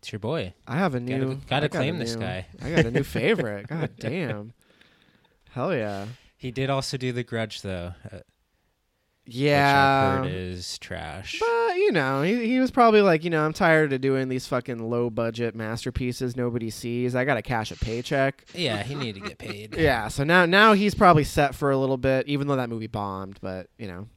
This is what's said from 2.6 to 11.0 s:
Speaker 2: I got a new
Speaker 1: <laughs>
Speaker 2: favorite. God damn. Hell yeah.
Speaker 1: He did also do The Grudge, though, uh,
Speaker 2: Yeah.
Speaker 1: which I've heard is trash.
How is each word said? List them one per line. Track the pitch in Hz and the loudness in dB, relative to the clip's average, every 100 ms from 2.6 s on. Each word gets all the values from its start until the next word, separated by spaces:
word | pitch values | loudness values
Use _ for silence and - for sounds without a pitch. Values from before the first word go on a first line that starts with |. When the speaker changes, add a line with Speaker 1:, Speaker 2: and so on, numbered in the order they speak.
Speaker 2:
I | 127 | -4
got | 170 117 | 0 0
a | |
new | 131 | 0
Speaker 1:
<laughs> | |
Speaker 2:
favorite. | 139 110 135 226 123 101 101 | -2 -2 0 0 -2 -6 -8
God | 165 151 - | -6 -6 -6
damn. | - 165 143 104 107 - _ _ _ _ _ _ _ _ _ | -6 -4 -6 -6 -10 -18 _ _ _ _ _ _ _ _ _
Hell | 127 147 | -6 -4
yeah. | 156 107 98 104 123 _ _ | -2 -2 -6 -8 -12 _ _
Speaker 1:
He | 127 | -10
did | 120 135 | -4 -2
also | 135 131 139 | -2 -2 -4
do | 127 | -4
The | 123 | -4
Grudge, | 120 113 110 - | -6 -6 -6 -6
though, | 98 92 87 90 - | -8 -6 -8 -12 -16
uh, | 95 - _ _ _ _ _ _ _ _ _ - | -18 -20 _ _ _ _ _ _ _ _ _ -14
Speaker 2:
Yeah. | 120 147 143 139 139 139 135 135 135 | -2 2 4 6 6 6 4 2 2
Speaker 1:
which | 131 | -2
I've | |
heard | |
is | 92 92 90 92 - | -4 -6 -8 -10 -12
trash. | - 85 | -10 -10